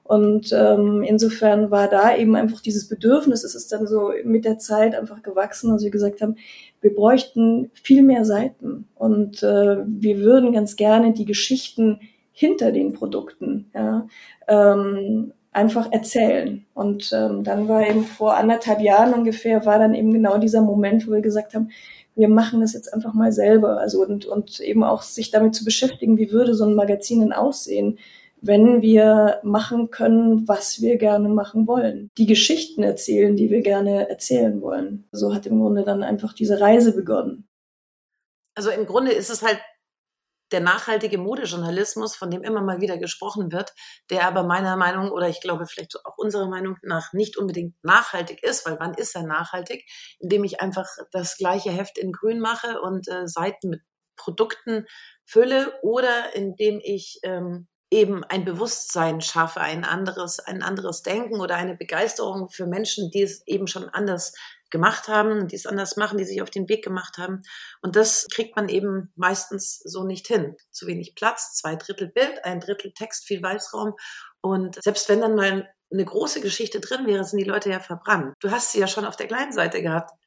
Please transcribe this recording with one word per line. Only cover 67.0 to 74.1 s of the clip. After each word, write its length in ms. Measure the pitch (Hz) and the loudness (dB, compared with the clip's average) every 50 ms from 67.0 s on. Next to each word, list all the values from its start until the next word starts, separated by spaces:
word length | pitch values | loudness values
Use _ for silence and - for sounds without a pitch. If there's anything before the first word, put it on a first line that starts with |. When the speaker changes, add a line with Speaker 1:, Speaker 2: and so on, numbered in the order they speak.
| 175 - - - | -10 -12 -16 -14
Speaker 2:
haben. 240 | 180 185 190 190 185 - - - - - - _ - | -12 -10 -10 -12 -14 -18 -20 -20 -20 -20 -20 _ -10
Und 140 | 185 170 | -2 0
das 320 | 208 220 226 - - - - - | 2 2 2 0 -2 -4 -6 -6
kriegt 220 | - 220 220 - | -8 -8 -6 -6
man 140 | - 208 190 | -6 -6 -4
eben 440 | - 190 190 202 190 190 180 - _ | -4 -4 -4 -4 -6 -6 -8 -10 _
meistens 640 | - 175 185 196 196 - - 208 196 - - - - | -4 -4 -2 -2 -4 -8 -10 -12 -10 -10 -10 -12 -14
so 240 | _ - 165 185 185 | _ -14 -12 -10 -8
nicht 240 | 190 190 175 - - | -8 -10 -10 -8 -4
hin. 260 | 233 202 156 139 143 _ _ _ | -2 -2 -2 -4 -10 _ _ _
Zu 160 | _ - 180 | _ -16 -12
wenig 300 | 175 - - 170 - _ | -10 -10 -10 -12 -14 _
Platz, 380 | - - 220 233 - - - - | -6 -4 -4 -4 -4 -10 -10 -10
zwei 200 | - - 156 160 | -10 -8 -8 -10
Drittel 320 | 165 - - 202 - 196 | -10 -10 -14 -12 -12 -12
Bild, 380 | 170 - 233 262 285 294 - - | -8 -2 -2 -2 -2 -4 -10 -10
ein 160 | 180 180 170 | -10 -10 -10
Drittel 320 | 165 - 202 196 - 196 - | -8 -10 -10 -10 -10 -16 -14
Text, 320 | - 220 226 - - - | -14 -14 -12 -12 -14 -10
viel 180 | - 208 180 175 | -10 -10 -8 -6
Weißraum. 520 | 185 196 208 - - - 220 214 214 208 - - - | -6 -8 -8 -10 -12 -12 -8 -8 -8 -10 -10 -16 -20